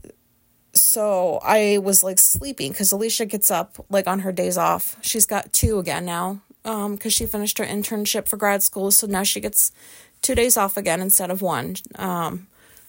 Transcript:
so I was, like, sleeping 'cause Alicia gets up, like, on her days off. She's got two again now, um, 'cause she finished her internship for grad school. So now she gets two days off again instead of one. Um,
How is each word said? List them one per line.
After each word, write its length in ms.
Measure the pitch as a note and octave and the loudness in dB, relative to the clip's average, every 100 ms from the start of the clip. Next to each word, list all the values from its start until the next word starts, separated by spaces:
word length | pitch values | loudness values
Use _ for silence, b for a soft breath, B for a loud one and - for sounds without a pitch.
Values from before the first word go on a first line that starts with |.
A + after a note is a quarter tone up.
| - - _ _ _ _ _ | -14 -20 _ _ _ _ _
so 640 | - - A3+ G#3 F#3+ F3+ - | 2 4 4 2 2 2 0
I 360 | - G#3+ G#3 G#3 | 4 4 6 4
was, 240 | G3 F#3+ | 4 4
like, 160 | F#3+ F#3 | 4 4
sleeping 540 | - - C#4 C4+ C3+ | 4 2 -2 -6 -6
'cause 180 | - G3 | -2 0
Alicia 340 | G3 A3+ - A3 | 0 0 -2 -2
gets 260 | G#3 - | 0 0
up, 320 | F3+ F3 - - | 0 -2 -10 -2
like, 180 | G3 F#3+ | 0 2
on 120 | F#3+ | -2
her 120 | F#3+ | -2
days 260 | F#3 F3+ F3+ | -2 -2 0
off. 400 | E3 E3+ - - | 0 0 -4 -6
She's 240 | - A3+ - | -4 -2 0
got 260 | G3+ - | -2 -2
two 280 | - A#3+ G#3+ | 0 0 0
again 260 | F3 D3 F3+ | -2 -4 -4
now, 360 | E3+ F3+ G3+ - - | -4 -6 -8 -14 -14
um, 340 | A3 A3 G3+ G3+ | -8 -4 -4 -6
'cause 140 | A3 | -2
she 140 | G#3 A3 | -2 -2
finished 320 | G#3+ G#3 - | -4 -4 -4
her 80 | G#3+ | -4
internship 640 | G#3 G3+ A3 G#3 A3 - | -4 -4 -4 -2 -2 -4
for 100 | G#3 | -2
grad 260 | G#3 G3+ | 0 2
school. 280 | - - G3 | 0 0 2
So 160 | G3+ G#3+ | 2 2
now 160 | G3 | 0
she 160 | G3+ G#3 | 0 -2
gets 300 | G#3 G#3 - B B B B _ | -2 0 0 B B B B _
two 140 | - A#3+ | -2 2
days 200 | A#3+ A#3 | 2 2
off 220 | G3 - | 0 0
again 240 | G3+ E3 | -2 -2
instead 300 | F#3 - F#3 | 0 0 0
of 100 | F#3 | -2
one. 340 | F#3 C#3+ C#3+ F#3 - - | -2 -2 -4 -8 -12 -8
Um, 520 | F#3+ F3 E3 F3+ F#3+ b b b | -4 -2 -4 -6 -12 b b b